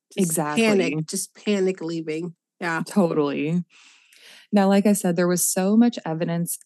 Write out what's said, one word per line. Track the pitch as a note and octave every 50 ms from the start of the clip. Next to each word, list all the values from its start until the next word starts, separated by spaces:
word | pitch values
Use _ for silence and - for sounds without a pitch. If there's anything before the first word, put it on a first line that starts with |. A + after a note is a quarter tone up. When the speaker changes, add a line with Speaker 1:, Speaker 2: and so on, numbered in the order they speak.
| _ _ -
Speaker 1:
Just | G#3 F#3+ E3
Speaker 2:
Exactly. | D#3+ E3+ D3+ D3 D3+ A3 A3+
Speaker 1:
panic. | A3 G#3 F#3+ E3+ E3 D3 D#3 D#3
Just | - G3 - - - _
panic | - - G#3+ G#3 G3 F#3 F#3 F#3 -
leaving. | D#3+ E3 E3+ E3 D#3+ D#3 D#3 D#3+ F3 E3+ E3+ _ _ _ _ -
Yeah. | F3+ E3+ E3 E3 E3
Speaker 2:
Totally. | - - G#3 F3+ E3 E3 D#3 D3 C#3+ C#3 C#3+ C#3+ D#3 E3+ F3+ F3 - _ - - - - _ _ _ _ _ - - - - - _
Now, | G#3 G#3 G3
like | G3 G3 G3+ G3+
I | G#3 G3+
said, | - - F3+ E3+
there | F3+ F3
was | F3 F3+ F3 -
so | - - F#3 F#3+ G3 G#3+
much | A3+ A#3+ A#3+ - - -
evidence | E3 D#3+ D#3+ E3+ E3+ E3+ E3+ E3+ - - - _